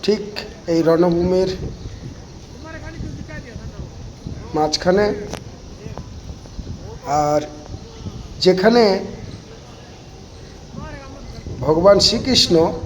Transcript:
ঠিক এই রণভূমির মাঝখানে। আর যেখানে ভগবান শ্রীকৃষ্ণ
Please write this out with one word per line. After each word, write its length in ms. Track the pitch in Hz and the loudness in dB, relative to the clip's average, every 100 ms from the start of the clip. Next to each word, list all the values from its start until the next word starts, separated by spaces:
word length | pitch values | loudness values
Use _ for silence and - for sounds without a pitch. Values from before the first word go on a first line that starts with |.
ঠিক 200 | - 214 - - - - - | 2 0 0 -8 -10 -12 0
এই 140 | 165 | 4
রণভূমির 680 | 156 165 175 170 180 185 190 185 - - - - - - - - - - 320 320 311 330 302 277 - 202 247 220 - - - - - - - - - 156 | 6 6 6 6 4 4 2 0 -6 -8 -12 -12 -12 -14 -16 -18 -18 -16 -14 -12 -12 -10 -8 -8 -10 -12 -12 -12 -12 -12 -12 -12 -14 -12 -10 -10 -4 0
মাঝখানে। 500 | 151 - 180 185 208 - - - - - - - - - - - - - - - - - - 151 - | 2 2 4 4 4 0 -6 -10 -12 -16 -16 -14 -10 -10 -10 -12 -12 -14 -14 -14 -12 -12 -12 -12 -2
আর 360 | 147 147 151 151 - - - - - - - - - | 2 4 2 0 -12 -14 -14 -14 -12 -12 -10 -12 2
যেখানে 440 | 185 185 202 240 214 190 - - - - - - - - - - - - - - - - - - 233 277 269 269 - - - - | 4 6 6 8 6 4 -2 -10 -12 -14 -16 -18 -18 -18 -18 -18 -18 -18 -18 -18 -16 -16 -14 -12 -12 -12 -14 -14 -12 -12 -10 -4
ভগবান 400 | 127 156 185 196 | 2 6 8 8
শ্রীকৃষ্ণ 560 | - 226 254 247 - 170 170 - | 6 2 2 4 6 6 4 0